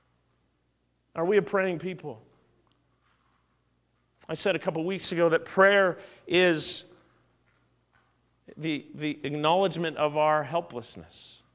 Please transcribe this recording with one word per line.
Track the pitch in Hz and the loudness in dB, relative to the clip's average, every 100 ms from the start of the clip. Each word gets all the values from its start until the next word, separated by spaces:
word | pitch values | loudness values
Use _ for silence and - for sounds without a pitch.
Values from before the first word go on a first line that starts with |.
| _ _ _ _ _ _ _ _ _ _ _ - | _ _ _ _ _ _ _ _ _ _ _ -4
Are | 170 | 2
we | 214 | 2
a | |
praying | - 202 190 165 | 2 0 0 -2
people? | 180 180 151 110 - _ _ _ _ _ _ _ _ _ _ _ _ _ _ _ _ _ _ _ - | -8 -10 -12 -14 -18 _ _ _ _ _ _ _ _ _ _ _ _ _ _ _ _ _ _ _ -12
I | 160 | -4
said | 202 165 | -2 -2
a | |
couple | 185 160 | -2 -2
weeks | 170 190 - | -2 -4 -2
ago | 170 165 | 2 4
that | 165 - | 2 0
prayer | 190 196 202 185 - - - - | 4 6 6 4 0 -10 -16 0
is | 175 180 156 139 - - - _ _ _ _ _ _ _ _ _ _ _ _ _ _ - - | 4 4 4 -2 -6 -10 -20 _ _ _ _ _ _ _ _ _ _ _ _ _ _ -20 -10
the, | 160 147 - | -6 -6 -8
the | 139 151 - | -8 -6 -6
acknowledgement | 147 147 151 180 196 160 165 143 | -6 -4 -2 0 0 -2 -6 -2
of | 151 151 | -2 0
our | 151 151 | 0 0
helplessness. | 135 170 170 120 117 92 82 - - - _ | -2 -6 -6 -12 -14 -18 -20 -20 -20 -20 _